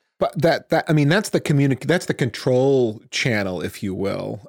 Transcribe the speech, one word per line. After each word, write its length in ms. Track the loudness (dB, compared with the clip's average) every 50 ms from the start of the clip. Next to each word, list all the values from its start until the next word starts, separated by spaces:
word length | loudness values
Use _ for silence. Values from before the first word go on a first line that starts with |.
| _ _ _ -4
But 200 | -4 -4 -2 0
that, 300 | 2 2 2 2 -2 -2
that, 160 | -2 0 2 2
I 60 | 2
mean, 160 | 4 4 4
that's 200 | 4 2 0 0
the 120 | -2 -2
communic-, 460 | 0 2 2 2 2 2 0 0 0 0
that's 180 | 0 0 0
the 80 | -2 -2
control 880 | -2 -2 -4 -4 -4 -2 0 2 2 4 4 4 2 2 0 -2 -6 -12 -10
channel, 520 | -6 -4 -2 0 0 -2 -2 -2 -4 -6
if 200 | -6 -8 -8 -8
you 140 | -8 -6 -6
will, 520 | -4 -4 -4 -4 -6 -8 -8 -10 -12 -12